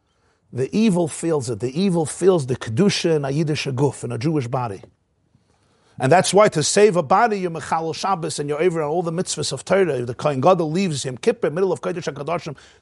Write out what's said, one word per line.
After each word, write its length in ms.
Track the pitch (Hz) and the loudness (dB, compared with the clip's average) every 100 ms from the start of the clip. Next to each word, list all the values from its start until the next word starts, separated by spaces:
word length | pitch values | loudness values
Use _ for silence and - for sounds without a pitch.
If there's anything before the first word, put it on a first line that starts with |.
| _ _ _ _ _ | _ _ _ _ _
The 200 | 120 135 | -6 -2
evil 360 | 196 226 175 165 | 2 2 2 0
feels 400 | - 170 156 117 | -2 -2 -2 -2
it. 100 | 110 | -4
The 180 | 123 135 | -4 -2
evil 280 | 202 170 156 | 0 0 -2
feels 400 | - 180 185 127 | 0 4 4 2
the 100 | 127 | -4
kedusha 600 | - 110 202 - 175 160 | -4 2 2 2 0 0
in 80 | 139 | 0
a 60 | |
Yiddish 340 | 139 160 151 - | -2 -2 -2 -4
guf, 400 | 127 143 - 113 | 0 -2 -2 -8
in 80 | |
a 40 | 113 | -4
Jewish 300 | 127 156 120 | -2 -2 -2
body. 340 | 131 120 95 - _ _ _ _ _ _ _ _ _ _ - | -4 -6 -8 -18 _ _ _ _ _ _ _ _ _ _ -2
And 100 | 131 | 4
that's 240 | 165 - | 4 6
why 140 | 185 214 | 6 6
to 160 | - | 4
save 320 | 139 - 214 180 | 0 6 6 4
a 80 | |
body, 360 | 147 190 233 208 | 2 4 2 0
you're 120 | 180 | -4
mechalel 420 | 165 139 165 165 | -6 -4 -4 -4
Shabbos 460 | 151 185 190 160 - | -4 -2 -2 -4 -6
and 80 | 147 | -4
you're 140 | 147 | 0
over 200 | 180 165 | 0 0
on 80 | 147 | -2
all 140 | 160 | -2
the 80 | 170 | -2
mitzvahs 400 | 165 180 - 147 | -4 -4 -4 -6
of 140 | 139 - | -6 0
Torah. 400 | 190 185 131 120 | 2 2 0 -4
The 80 | |
Kohen 260 | 113 151 139 | -4 -2 2
Gadol 320 | 147 185 160 | 4 4 2
leaves 320 | 160 196 143 | -2 -2 -2
Yom 140 | 139 127 | -6 -4
Kippur, 320 | - 233 170 | -2 -2 -2
middle 240 | 151 190 | -2 -2
of 80 | 165 | -2
Kodesh 280 | - 180 160 | -4 -6 -8
HaKadoshim, 460 | 143 143 170 - 139 - _ | -8 -6 -6 -8 -14 -18 _